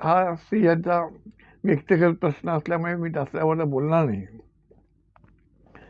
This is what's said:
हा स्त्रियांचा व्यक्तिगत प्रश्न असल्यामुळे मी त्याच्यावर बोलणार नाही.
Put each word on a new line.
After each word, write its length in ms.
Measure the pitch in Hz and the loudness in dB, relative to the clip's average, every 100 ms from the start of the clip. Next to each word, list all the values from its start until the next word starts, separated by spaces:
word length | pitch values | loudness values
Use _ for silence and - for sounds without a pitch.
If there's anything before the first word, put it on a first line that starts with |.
हा 340 | 156 180 185 165 | 0 0 0 -4
स्त्रियांचा 640 | - 214 175 165 175 175 160 - - - - _ | -4 2 2 2 0 -2 -2 -12 -20 -20 -20 _
व्यक्तिगत 520 | 202 151 - 175 175 165 | 0 0 2 4 4 2
प्रश्न 340 | 170 143 170 | -2 -2 -4
असल्यामुळे 460 | 160 160 170 170 175 | -4 -2 -4 -2 -4
मी 140 | 165 | -4
त्याच्यावर 540 | 156 135 160 160 160 | -6 -6 -2 0 0
बोलणार 420 | 151 135 147 165 147 | 0 -2 0 2 0
नाही. 200 | 101 98 113 - _ _ _ _ _ _ _ _ _ _ _ _ - | -2 -8 -18 -20 _ _ _ _ _ _ _ _ _ _ _ _ -20